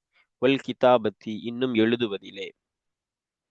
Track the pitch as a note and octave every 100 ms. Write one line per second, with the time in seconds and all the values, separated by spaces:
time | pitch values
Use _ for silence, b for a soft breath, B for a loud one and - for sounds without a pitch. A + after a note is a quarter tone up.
0 | _ _ _ - B2+ C3+ - - B2+ B2
1 | G#2+ - A2+ G#2+ A2 A#2+ C3 A2+ A2+ A#2+
2 | A2+ F#2+ F#2+ G2 F2+ - _ _ _ _
3 | _ _ _ _ _